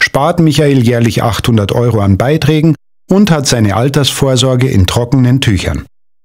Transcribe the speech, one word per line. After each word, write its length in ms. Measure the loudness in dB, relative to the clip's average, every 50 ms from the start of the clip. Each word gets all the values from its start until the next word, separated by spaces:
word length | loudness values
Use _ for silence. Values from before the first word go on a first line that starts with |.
spart 400 | -6 -4 -2 -2 -2 0 0 2
Michael 420 | 0 2 2 2 2 2 2 2 2
jährlich 400 | 2 0 2 0 0 0 -2 -2
achthundert 500 | -2 -4 -2 -2 0 0 0 0 0 0
Euro 280 | 0 0 0 0 0
an 180 | 0 0 0 2
Beiträgen 560 | 0 0 0 0 0 0 0 2 2 0 0 -2 _ _ _ _ _ -4
und 220 | 0 0 2 2
hat 160 | 0 0 0
seine 300 | -2 0 0 0 0 0
Altersvorsorge 920 | 0 -2 0 0 0 -2 -2 -2 -2 -2 0 0 0 0 0 0 0 0 0
in 180 | 2 0 0
trockenen 540 | 0 0 -2 -2 0 0 2 2 2 2 0
Tüchern. 440 | 0 0 0 0 -2 -4 -6 -6 -10 -12 _ _ _ _ _ _